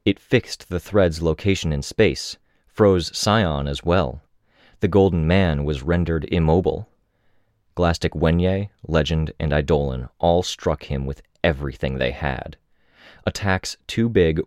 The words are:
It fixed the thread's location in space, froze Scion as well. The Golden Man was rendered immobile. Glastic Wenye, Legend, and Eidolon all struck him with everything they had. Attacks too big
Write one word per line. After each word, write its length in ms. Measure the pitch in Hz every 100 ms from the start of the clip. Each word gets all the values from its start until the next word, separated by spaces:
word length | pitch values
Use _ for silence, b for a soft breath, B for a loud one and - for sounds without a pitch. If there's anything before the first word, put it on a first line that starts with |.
It 160 | - -
fixed 480 | - 123 - - -
the 140 | 87
thread's 400 | - 101 90 80
location 500 | 82 78 101 95 82
in 100 | 71
space, 560 | - - 98 65 - - _ _ _
froze 500 | - 104 92 78 -
Scion 500 | 104 110 87 71 71
as 160 | 69
well. 380 | 85 92 67 67 _ _ b b b b
The 80 | 92
Golden 360 | 98 95 85 78
Man 380 | 95 90 71
was 180 | 73 69
rendered 440 | 71 85 85 80 -
immobile. 640 | 87 80 87 85 - - _ _ _ _ _ _ _ _
Glastic 380 | - 87 85 82
Wenye, 560 | 78 80 85 92 95 104 _ -
Legend, 440 | 80 76 80 78 -
and 140 | 78
Eidolon 560 | 73 69 76 69 64 62 -
all 240 | 85 87
struck 400 | - - 85 78
him 220 | - 67 67
with 160 | 67 - _
everything 540 | 87 69 71 64 67 65
they 140 | 62
had. 460 | - 73 64 - - _ b b b b b 92
Attacks 520 | - 98 92 - - -
too 220 | - 117
big 320 | 107 82 80